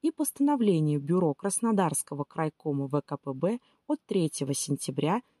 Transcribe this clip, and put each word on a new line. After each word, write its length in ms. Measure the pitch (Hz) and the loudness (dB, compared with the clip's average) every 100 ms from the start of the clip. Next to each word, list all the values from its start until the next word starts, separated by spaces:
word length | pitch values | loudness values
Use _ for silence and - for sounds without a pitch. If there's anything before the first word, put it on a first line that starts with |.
и 80 | 320 | -4
постановление 880 | - 285 - 285 285 208 165 151 147 | -2 -4 2 2 4 4 4 2 0
Бюро 340 | 143 180 165 | 0 2 2
Краснодарского 920 | - 196 - 226 202 170 - - 143 | 0 -4 -2 0 2 2 -2 -6 -8
крайкома 640 | - - 156 - 156 143 139 | -6 -4 -4 -4 -4 -2 0
В 140 | 147 | -2
К 160 | - 143 | -2 -8
П 160 | 143 | -6
Б 260 | 131 175 240 - _ - | -2 -2 -2 -8 _ -6
от 120 | 302 _ | -6 _
третьего 480 | 196 156 - 135 | 0 0 -2 -4
сентября 680 | 139 - 139 - 135 147 220 - _ | -4 -4 -4 -4 -2 0 0 -4 _